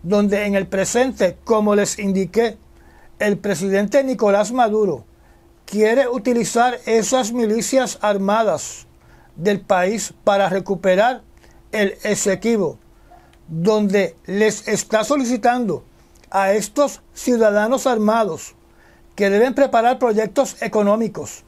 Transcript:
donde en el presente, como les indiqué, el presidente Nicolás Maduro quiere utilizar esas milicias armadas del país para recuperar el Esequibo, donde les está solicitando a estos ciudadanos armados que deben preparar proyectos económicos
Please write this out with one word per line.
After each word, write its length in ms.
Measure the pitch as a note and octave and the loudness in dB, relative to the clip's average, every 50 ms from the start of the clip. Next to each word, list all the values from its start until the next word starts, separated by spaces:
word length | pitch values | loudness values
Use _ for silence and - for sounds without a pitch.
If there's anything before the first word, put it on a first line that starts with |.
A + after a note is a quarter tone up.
| - | -2
donde 420 | E3 G#3 G#3 G#3 G3+ G#3 G3+ G#3 | 0 0 2 2 2 0 0 -2
en 80 | G#3 G3+ | 0 0
el 140 | G3 F#3+ F#3 | -2 -2 -2
presente, 680 | - F#3+ G3 F#3+ - A#3+ B3+ C4 G3+ - A3 F3+ F3 - | -2 -4 -2 0 0 0 0 0 0 0 -2 -2 -2 -4
como 320 | - - A3+ G#3+ G#3 G#3 G#3 | -2 0 0 2 2 2 2
les 240 | G#3 G#3 G3+ - - | 2 0 -2 -4 -6
indiqué, 580 | G3+ G3 F#3+ F#3+ F#3+ F3+ - G#3+ A#3 A3+ G#3+ - _ - - - - - - - - - - - | -4 -2 -2 -2 -4 -2 0 0 0 0 -4 -8 _ -20 -20 -20 -20 -20 -20 -20 -20 -20 -8 -4
el 180 | G#3 G#3 G3+ G#3 | -2 -2 -2 -2
presidente 640 | - G3+ G3 D3 F#3 G3 G3 G3 G#3 G3+ G#3 C#4+ C#4 | -2 -4 -4 -2 -2 -2 0 0 -2 2 0 0 0
Nicolás 480 | C4 B3+ - A#3 G3+ G3 G3+ G#3+ G#3 | 0 -2 0 2 2 2 2 0 -2
Maduro 540 | A#3+ B3+ A#3+ A3 G#3 G#3+ G#3+ F#3+ D#3 A#2+ - _ - _ _ _ _ _ _ _ _ _ _ | 0 0 0 0 2 0 0 0 -2 -4 -10 _ -20 _ _ _ _ _ _ _ _ _ _
quiere 420 | - - G#3 G#3+ G#3+ A#3 C4 C#4 | -8 0 2 2 4 4 2 2
utilizar 720 | B3 A#3+ C4 G3+ C4 A#3+ A#3 A3 - - A#3 A#3+ B3+ - - - | 0 -2 -2 -2 0 0 0 0 0 0 2 2 2 0 -2 -4
esas 460 | - A3+ A3+ G#3+ - C4 C4 B3 G3+ | 0 0 0 2 2 0 0 0 -2
milicias 680 | A#3 B3 A#3 G#3+ G#3+ A#3 G3+ - - C4 B3+ G3+ - - | -2 -2 0 0 0 -2 -2 0 0 0 0 0 -6 -4
armadas 880 | - G#3+ G#3 G3 G3 G3 G#3 A3 A3+ G#3 E3 D3 - - - - - - _ _ _ - - - _ _ _ | -2 -2 0 0 0 0 0 2 2 0 0 -2 -6 -12 -16 -18 -20 -20 _ _ _ -20 -20 -20 _ _ _
del 260 | - D#3+ G#3 G3+ F#3+ | -4 -2 -2 -2 -2
país 540 | - - G3+ F3+ F3+ F#3+ A3+ G#3+ - - - _ | 0 0 0 2 2 0 -2 -4 -6 -10 -12 _
para 260 | - G#3 G3+ G3 G3 F3+ | 0 0 2 2 2 0
recuperar 760 | F3+ G3 F#3 - G3 E3+ F3 F#3+ F3+ F#3 G#3+ B3 B3+ A#3+ - - - - - - - - _ - | 0 -4 -4 -4 -6 -2 0 2 2 4 2 2 0 -4 -12 -20 -20 -20 -20 -20 -20 -20 _ -8
el 240 | - G#3+ G#3 G3 - - - | -4 -2 -2 -2 -2 -4 -4
Esequibo, 760 | G#3+ G3+ G3+ - G3+ F#3+ F3+ F#3 A3+ A#3 G#3+ F#3 D3 - - _ _ _ _ - - - - _ _ _ _ _ - | -4 -2 -2 0 -2 -2 0 0 0 0 2 0 -2 -4 -8 _ _ _ _ -20 -20 -20 -20 _ _ _ _ _ -10
donde 680 | D#3+ D#3+ E3+ G#3 G#3+ G#3+ G#3 G3+ F#3+ G3+ G3 E3 - _ _ | -6 -2 0 2 2 2 0 2 2 0 0 0 -6 _ _
les 420 | - F3+ G3+ G#3+ G#3+ G#3+ - - - | -8 -2 0 0 0 0 -2 -6 -4
está 340 | G#3+ - - - - G#3+ | -4 -4 -2 0 -2 -2
solicitando 840 | G#3+ G#3+ C#4+ D4 C4 A3+ B3+ A#3 G#3+ A#3+ A#3+ B3+ A#3+ G3+ D#3 B2+ - - _ _ - _ _ - - _ | 0 0 0 -2 0 -2 -2 2 2 2 2 2 -2 -4 -4 -6 -8 -16 _ _ -20 _ _ -20 -20 _
a 220 | - F#3+ G3 G3 | -2 0 2 2
estos 500 | G3+ A3 G#3 - - D4 C#4+ C4+ - - _ _ | 2 0 -2 -4 0 0 0 0 -2 -10 _ _
ciudadanos 760 | _ - - - B3 A3+ A3+ G#3+ G3+ G#3 G#3 A3+ C4 C4+ - C4+ | _ -8 -2 -2 2 4 4 4 4 2 0 0 0 0 0 0
armados 680 | B3 A3 G#3+ G#3 A3 A#3 A3 F#3+ D#3+ - - - - _ _ _ _ _ _ - _ _ _ - _ | 0 2 2 2 2 2 0 -2 -4 -8 -12 -18 -20 _ _ _ _ _ _ -20 _ _ _ -20 _
que 140 | - G3+ G3 | -2 0 2
deben 240 | G3 G#3 A#3 C4+ A#3+ | 4 2 2 2 2
preparar 440 | - C#4+ B3 - A#3 A3+ A#3+ B3+ B3+ | 0 0 2 2 2 2 2 2 2
proyectos 640 | C#4 A#3+ G#3+ G#3 A3 G#3+ - C#4+ C4 - - - | 0 0 0 0 -2 -2 -2 -2 -2 -2 -4 -8
económicos 840 | A#3 A3 - G#3+ G#3 G3+ G#3 A3+ A#3 G#3 - - D3 - - - _ | -8 -2 0 0 2 2 2 0 0 -4 -6 -10 -12 -14 -14 -20 _